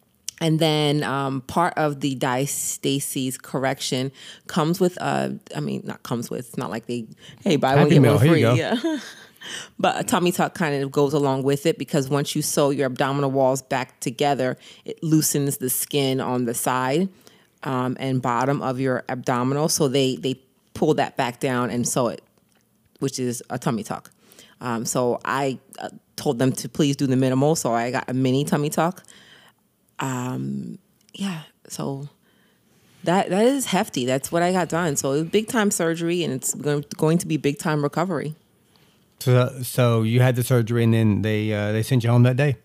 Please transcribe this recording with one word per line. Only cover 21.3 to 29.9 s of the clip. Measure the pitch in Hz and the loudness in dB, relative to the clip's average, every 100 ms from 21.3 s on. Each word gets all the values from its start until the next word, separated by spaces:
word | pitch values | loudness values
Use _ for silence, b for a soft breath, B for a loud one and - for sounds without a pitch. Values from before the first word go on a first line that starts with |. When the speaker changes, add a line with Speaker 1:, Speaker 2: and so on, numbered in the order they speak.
| 120 | -2
Speaker 1:
down | 143 127 123 | -2 -2 -2
and | 120 110 | -2 -2
sew | 151 120 | 0 -2
it, | 82 _ _ _ _ _ _ _ - | -4 _ _ _ _ _ _ _ -8
which | 139 - | -6 -4
is | 127 120 - | -6 -6 -8
a | 127 | -6
tummy | - 113 | -2 -2
tuck. | 104 - - _ b b b b | -4 -10 -10 _ b b b b
Um, | 123 113 - | -6 -6 -2
so | 135 123 117 - | -2 0 -2 -2
I, | 127 139 123 _ - | -2 -2 -4 _ -14
uh, | - - _ - | -14 -14 _ -8
told | 151 120 | -4 0
them | 131 | 0
to | - 135 | 0 -8
please | - 147 139 | 0 0 2
do | 139 | 0
the | 127 | 2
minimal. | 131 131 147 160 | 2 2 2 2
So | 127 | 0
I | 117 120 | 0 -2
got | 127 - | -4 -4
a | |
mini | 127 131 127 147 | -2 0 0 0
tummy | 151 147 | 0 -2
tuck. | - 165 - - B B B B B _ _ _ | 0 -2 -2 -16 B B B B B _ _ _